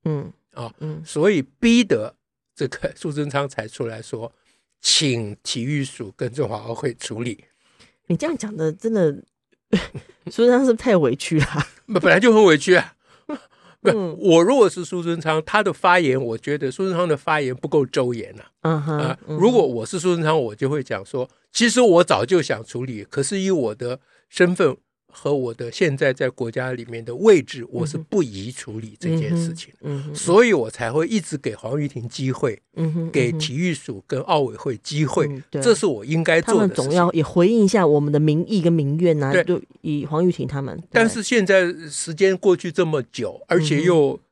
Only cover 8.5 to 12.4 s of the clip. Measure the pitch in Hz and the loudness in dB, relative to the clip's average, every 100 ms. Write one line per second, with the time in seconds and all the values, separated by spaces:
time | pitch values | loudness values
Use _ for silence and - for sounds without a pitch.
8.5 | 160 160 165 226 220 160 139 - _ _ | -4 -4 -4 -4 0 0 -2 -16 _ _
9.5 | _ _ 190 - 143 - _ 170 - 240 | _ _ -2 -2 -14 -18 _ -10 2 4
10.5 | 247 262 226 254 190 135 131 - 160 131 | 4 4 2 2 2 2 0 -2 0 0
11.5 | 147 - _ - 190 175 165 240 220 | -4 -6 _ -4 0 4 6 6 8